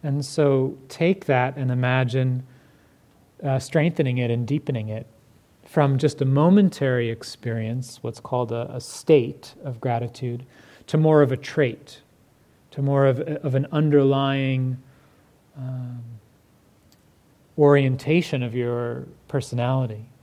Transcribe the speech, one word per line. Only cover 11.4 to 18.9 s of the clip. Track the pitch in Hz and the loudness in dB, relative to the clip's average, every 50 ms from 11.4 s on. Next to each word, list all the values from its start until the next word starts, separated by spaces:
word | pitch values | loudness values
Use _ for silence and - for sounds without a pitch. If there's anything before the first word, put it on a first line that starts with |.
| - - - - 147 123 110 - - - - - _ _ _ _ _ _ _ _ _ _ _ _ _ _ | -6 -6 0 0 0 0 -2 -8 -16 -20 -20 -20 _ _ _ _ _ _ _ _ _ _ _ _ _ _
to | - - | -8 -4
more | 135 139 139 139 139 | -2 0 2 2 2
of, | 135 127 127 | 2 2 0
of | - 165 151 147 - 147 127 | -4 -8 -8 -6 -4 -2 -2
an | 135 139 - | -2 -2 -2
underlying, | - 151 156 151 147 143 139 139 139 135 139 135 135 135 135 131 135 131 131 127 127 127 - - _ _ _ _ _ _ _ _ _ _ _ _ _ 139 | -2 0 2 4 4 4 6 4 2 2 0 -2 -2 -2 -2 -2 -2 -2 -2 -4 -6 -8 -12 -20 _ _ _ _ _ _ _ _ _ _ _ _ _ -14
um, | 127 127 127 127 123 123 123 120 117 117 117 107 _ _ _ _ _ _ _ _ _ _ _ _ _ _ _ _ _ _ _ _ _ _ _ _ _ _ _ - | -12 -12 -10 -10 -12 -12 -12 -14 -14 -16 -18 -20 _ _ _ _ _ _ _ _ _ _ _ _ _ _ _ _ _ _ _ _ _ _ _ _ _ _ _ 4
orientation | 151 143 143 143 139 131 131 127 - 139 156 175 170 - - 135 123 | 6 6 6 6 4 2 -2 -2 -2 0 0 0 0 0 -4 -6 -6
of | 120 110 | -6 -4
your | 123 120 120 120 120 120 120 | -4 -4 -4 -4 -4 -4 -6